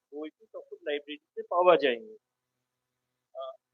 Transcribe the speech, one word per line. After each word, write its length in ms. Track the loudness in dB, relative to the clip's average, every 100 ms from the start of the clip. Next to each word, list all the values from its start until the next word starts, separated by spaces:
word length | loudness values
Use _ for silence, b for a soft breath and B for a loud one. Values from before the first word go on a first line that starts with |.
| _
বইটি 320 | -14 -14 _ _
তখন 240 | -18 -18 -12
লাইব্রেরিতে 600 | -8 -8 -8 -16 _ -14 -4
পাওয়া 260 | 2 6 6
যায়নি। 400 | 4 -2 -8 -20 _ _ _ _ _ _ _ _ _ _ _
আ-, 220 | -14 -14 -16 _